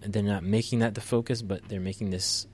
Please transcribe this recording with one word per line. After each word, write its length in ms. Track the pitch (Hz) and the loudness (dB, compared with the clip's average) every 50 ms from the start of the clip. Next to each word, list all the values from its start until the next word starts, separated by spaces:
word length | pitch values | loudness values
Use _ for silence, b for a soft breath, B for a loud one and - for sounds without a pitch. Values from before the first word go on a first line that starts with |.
they're 220 | - 104 104 110 101 | -6 -2 0 2 2
not 200 | 101 101 98 82 | 2 2 0 2
making 360 | 92 104 113 - - 127 117 | 2 2 2 2 2 2 2
that 160 | 113 117 104 | 2 2 0
the 60 | 113 | -4
focus, 420 | - - 123 117 117 - 127 113 117 | -4 0 0 0 2 0 -2 -2 0
but 260 | 95 95 92 - - | -4 -4 -4 -4 -6
they're 100 | 107 95 | -6 -4
making 300 | 92 95 95 - 110 98 | -2 -4 -2 -2 -2 -2
this 380 | 92 90 92 - - - - - | -2 0 0 0 0 -2 -4 -6